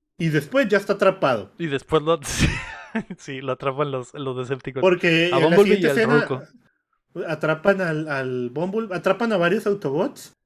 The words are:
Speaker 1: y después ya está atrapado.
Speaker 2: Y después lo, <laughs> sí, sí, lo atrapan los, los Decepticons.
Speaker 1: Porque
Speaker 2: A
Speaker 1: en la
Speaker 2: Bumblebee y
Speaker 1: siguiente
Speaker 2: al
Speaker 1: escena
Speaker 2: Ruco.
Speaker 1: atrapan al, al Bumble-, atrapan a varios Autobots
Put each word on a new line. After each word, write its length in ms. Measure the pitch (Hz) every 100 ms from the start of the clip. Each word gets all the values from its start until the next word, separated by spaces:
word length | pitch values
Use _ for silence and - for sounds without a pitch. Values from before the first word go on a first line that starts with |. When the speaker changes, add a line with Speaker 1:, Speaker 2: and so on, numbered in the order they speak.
| _ -
Speaker 1:
y 120 | 165
después 400 | 151 151 269 226
ya 100 | 202
está 140 | 202
atrapado. 580 | 190 196 185 139 113 95 -
Speaker 2:
Y 80 | 165
después 380 | 139 - 156
lo, 160 | 151 165
<laughs> 20 |
sí, 240 | 135 - - 147 - - - 226 - 185
sí, 220 | - 131
lo 100 | 135
atrapan 360 | 127 135 131 147
los, 240 | 131 123
los 220 | 151 135 127
Decepticons. 440 | 123 131 135 131
Speaker 1:
Porque 500 | 185 180 175 165 170
Speaker 2:
A 60 | 175
Speaker 1:
en 120 | 160
la 60 | 180
Speaker 2:
Bumblebee 160 | 202
y 40 | 202
Speaker 1:
siguiente 80 | 156
Speaker 2:
al 80 | 135
Speaker 1:
escena 220 | - 147
Speaker 2:
Ruco. 200 | - 131 - _ _ _ _ _ _ 170 185
Speaker 1:
atrapan 540 | 156 156 156 202 190
al, 280 | 175 156 156
al 420 | 139 127 127 123
Bumble-, 440 | 131 180 214 220
atrapan 380 | 175 185 190 233
a 40 | 196
varios 300 | 170 214 214
Autobots 640 | 202 143 143 226 - - _